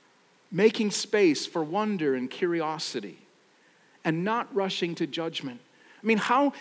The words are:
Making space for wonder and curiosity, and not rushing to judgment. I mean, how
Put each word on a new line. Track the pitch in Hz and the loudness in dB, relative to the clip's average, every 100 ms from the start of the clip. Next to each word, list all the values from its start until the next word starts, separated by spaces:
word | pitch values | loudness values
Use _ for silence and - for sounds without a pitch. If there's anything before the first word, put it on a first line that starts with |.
| _ _ _ _ _ | _ _ _ _ _
Making | 175 220 226 208 | 4 4 4 0
space | - - 208 185 131 - | -2 0 4 6 4 -2
for | 175 | -4
wonder | 151 196 214 196 151 | -4 -2 -2 0 0
and | 127 131 | 0 -4
curiosity, | - 180 170 156 156 - 123 101 78 _ _ _ _ _ _ _ _ | -2 -2 0 -2 -4 -6 -8 -10 -14 _ _ _ _ _ _ _ _
and | 170 160 | -4 -2
not | 196 233 208 | 0 -2 -2
rushing | 196 190 - 175 170 | -2 -2 -2 -4 -4
to | 156 | -4
judgment. | 165 165 160 139 120 - _ - - | -4 -6 -6 -8 -10 -18 _ -20 -6
I | 214 | 0
mean, | 214 | 0
how | - 254 285 - | 2 4 2 0